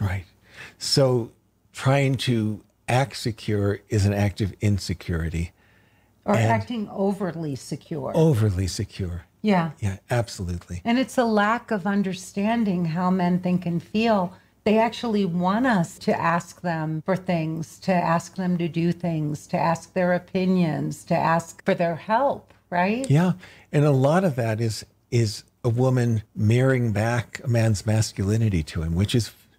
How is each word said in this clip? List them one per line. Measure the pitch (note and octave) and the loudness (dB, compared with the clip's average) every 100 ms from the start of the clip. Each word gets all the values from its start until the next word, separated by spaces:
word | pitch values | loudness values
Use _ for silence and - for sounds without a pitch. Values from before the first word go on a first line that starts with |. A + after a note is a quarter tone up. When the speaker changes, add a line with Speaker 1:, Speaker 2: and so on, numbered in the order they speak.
Speaker 1:
Right. | G2+ F#2+ - _ _ - - - | -2 -2 -8 _ _ -20 -20 -10
So | - - C3+ B2 A#2 - _ _ _ | 0 2 4 2 -2 -10 _ _ _
trying | - C3 C#3 C3+ C3 | -4 2 2 2 0
to | - A#2 G#2+ G#2+ - _ - | 0 0 0 -4 -12 _ -2
act | B2 C3+ - | 0 0 -4
secure | B2 G#2+ - G#2 G2+ G2 - | -6 -6 -2 0 0 -2 -2
is | A2 G2 | 2 2
an | |
act | G2+ G2+ - | 4 0 0
of | G2+ - | -4 -2
insecurity. | G#2 G2+ - F2 - E2+ E2 E2 E2+ _ _ _ _ _ _ _ | 0 0 -2 -8 -4 -4 -4 -4 -6 _ _ _ _ _ _ _
Speaker 2:
Or | - | -2
Speaker 1:
And | G#3 A2+ | 2 2
Speaker 2:
acting | A3+ - A#3+ G#3 | 0 -2 -6 -6
overly | - G3 F#3+ F#3 D#3+ D#3 C3 | -2 -2 -2 -4 -6 -6 -6
secure. | - D3 - D#3 C3 | -8 -10 -8 -8 -2
Speaker 1:
Overly | D#3+ D#3+ A#2+ G#2+ F2+ F#2 | 2 4 4 2 2 -2
secure. | - G2+ - F#2 E2+ - _ | -4 -8 -6 -8 -8 -12 _
Speaker 2:
Yeah. | G#3+ F#3 E3 - | 0 2 0 -2
Speaker 1:
Yeah, | G#2 F#2+ - | -4 -4 -4
absolutely. | A#2+ A2 - F2 F2 - F2+ | -2 -2 -6 -8 -8 -8 -8
Speaker 2:
And | A#3 A#3+ | -2 -2
it's | B3+ - | 0 0
a | |
lack | A#3 G#3+ G3+ A#3 - | 0 2 2 0 -4
of | G#3+ F3 | -4 -2
understanding | G3+ F#3+ F3+ - - G#3 A#3 G#3 F3+ E3+ | -2 -2 -4 -8 -4 -2 0 0 0 -2
how | D#3+ F3+ | -2 0
men | F#3+ F3 F3+ | 0 2 0
think | F3+ F3+ F3 | 0 -2 -2
and | E3+ | -4
feel. | - G#3+ A3+ G#3 F3+ - _ _ | -4 -2 2 2 0 -6 _ _
They | G#3+ G#3+ | 0 2
actually | A#3 A3+ A#3+ G#3 | 2 -2 -2 0
want | F#3+ F3 F3+ G#3 C4 | 0 0 0 2 2
us | G3+ E3 - | 2 0 -4
to | - - | -2 0
ask | E3 E3+ - - | 0 0 -4 -8
them | F3 D#3+ D#3 D#3 | -6 -4 -4 -4
for | E3+ F3+ | -4 -4
things, | F#3 E3+ D#3+ D#3+ D#3 - | -2 -2 -2 -6 -10 -8
to | - | -2
ask | F3+ E3+ E3 - | 0 2 0 -2
them | - F#3 F3 | -6 -2 0
to | E3+ | -2
do | E3 E3+ | 0 0
things, | F3 F3 D#3+ D3+ D3+ - | 0 -2 -2 -4 -6 -4
to | F3 | 0
ask | E3 E3 - | 0 0 -2
their | F#3 F3+ | -2 0
opinions, | F3+ F3+ F#3+ F#3 F#3 E3 C#3+ D3+ D3 | 0 -2 -2 2 2 2 0 -4 -6
to | - E3 | -2 0
ask | D#3 E3 - - | 2 0 -2 -8
for | - | -2
their | F#3 E3+ | 0 0
help, | D#3 - A3 C#4 - - _ - | -2 0 2 2 -2 -10 _ -6
right? | - F#3 A3+ C4+ | -2 0 0 2
Speaker 1:
Yeah. | C#3+ F3+ F3+ - - - | 4 4 0 -6 -20 -4
And | D3+ | 2
a | D3 | 4
lot | C3 C3+ E3+ | 4 4 4
of | G3 | 2
that | B2+ A2+ G#2+ | 0 -2 0
is, | A2+ G2+ - _ - | -2 -4 -10 _ -2
is | A#2+ A2 - - _ | 0 0 -2 -14 _
a | B2 | -2
woman | A#2 C3 B2+ A#2+ A2+ - | 2 2 2 2 0 -4
mirroring | - G#2+ A#2+ C3+ C3 A#2 | 0 2 4 4 2 2
back | G2+ A2+ A#2+ - - | 0 0 0 -4 -6
a | - | -2
man's | A#2 A2 G#2 A2 | 2 2 0 0
masculinity | A2 - - G2 A2 A2+ F2+ | 0 0 -2 0 2 2 0
to | D2+ E2+ | -2 -4
him, | D#2+ E2+ | -2 0
which | G#2 | 2
is | B2 G#2+ - _ | 0 -2 -8 _